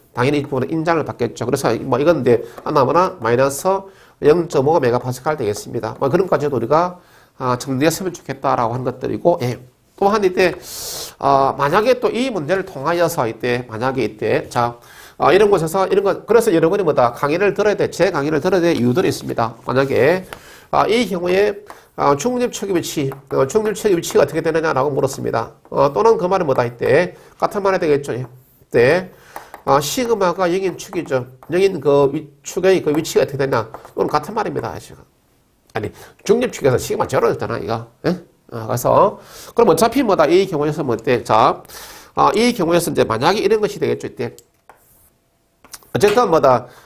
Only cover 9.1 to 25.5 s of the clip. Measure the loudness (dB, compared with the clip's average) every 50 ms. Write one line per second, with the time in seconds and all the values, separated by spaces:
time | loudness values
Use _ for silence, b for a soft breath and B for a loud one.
9.1 | -4 0 0 0 0 0 -2 -4 -6 -6 -12 -20 _ _ _ _ _ 0 0 2
10.1 | 2 2 0 0 2 2 0 0 0 B B B B B B B B B B B
11.1 | B B 2 2 4 4 4 2 0 -2 -2 0 2 2 2 2 0 0 0 -2
12.1 | -2 -2 -4 -2 -4 -6 -4 -2 -2 -4 -4 -8 -10 -8 -4 -2 0 0 0 0
13.1 | 0 -2 -2 -4 -4 -4 -2 -2 -2 -2 -4 -6 -6 -4 -4 -2 -2 -2 -4 -4
14.1 | -4 -4 -2 -2 -2 -2 -2 -2 -2 0 0 -2 -2 -8 B B B B B B
15.1 | B B 2 4 6 6 6 4 4 2 0 0 -2 -2 0 0 0 0 0 0
16.1 | -2 -2 -2 2 2 4 4 4 2 2 2 2 2 0 0 0 2 2 2 2
17.1 | 0 -2 -2 -2 0 0 0 0 0 2 0 0 0 0 -2 -2 0 0 0 0
18.1 | 0 0 -2 0 -2 0 0 0 0 2 2 2 2 2 2 0 2 2 0 0
19.1 | -2 -4 -6 -6 -2 -2 -2 -2 -4 -10 -8 -2 0 0 0 2 2 2 4 4
20.1 | 2 0 -2 B B B B B B B B B 0 0 2 2 2 0 0 -2
21.1 | -4 -4 -2 -2 0 0 0 0 -2 -6 -12 B B B B B B -2 0 0
22.1 | 0 0 -2 -4 -2 -2 -4 -4 -6 -6 -6 -2 -2 -2 -4 -4 -6 -6 -6 -6
23.1 | -6 -10 -10 -6 -2 -2 0 0 0 -2 0 -2 -4 -2 0 0 0 0 0 0
24.1 | 2 2 2 2 0 -2 -2 0 0 0 0 0 0 0 0 0 0 -2 -2 -2
25.1 | -4 -4 -6 -4 -2 -4 -4 -6